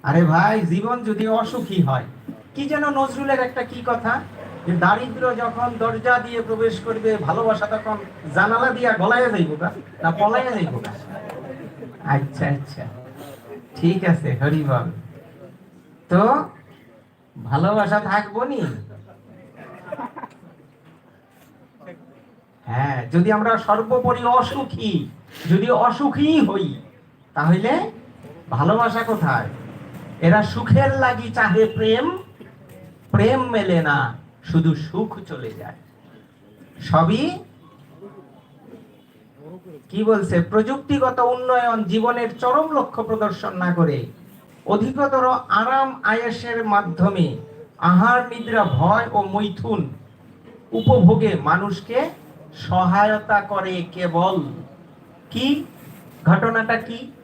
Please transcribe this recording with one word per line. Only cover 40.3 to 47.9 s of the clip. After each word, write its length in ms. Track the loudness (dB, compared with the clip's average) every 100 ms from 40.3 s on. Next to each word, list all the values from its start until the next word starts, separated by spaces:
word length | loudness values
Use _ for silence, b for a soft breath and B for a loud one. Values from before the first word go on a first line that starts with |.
| 2
প্রযুক্তিগত 800 | 2 2 2 -4 -2 2 2 2
উন্নয়ন 640 | 2 2 2 2 2 0
জীবনের 540 | 0 0 0 0 -4 -2
চরম 340 | 2 2 2
লক্ষ্য 320 | 0 -2 -6
প্রদর্শন 540 | -4 -2 -2 -4 -8 -4
না 160 | -2
করে 320 | 2 2 2 -6 -14 -20 -20 -20 -14
অধিকতর 640 | -2 0 0 0 0 2 2 0 0
আরাম 500 | 0 2 0 0 -2
আয়েশের 600 | -2 0 -2 -6 -6 -4
মাধ্যমে 720 | 0 0 0 0 0 2 0 -2 -12 -18 -20 0
আহার 520 | 4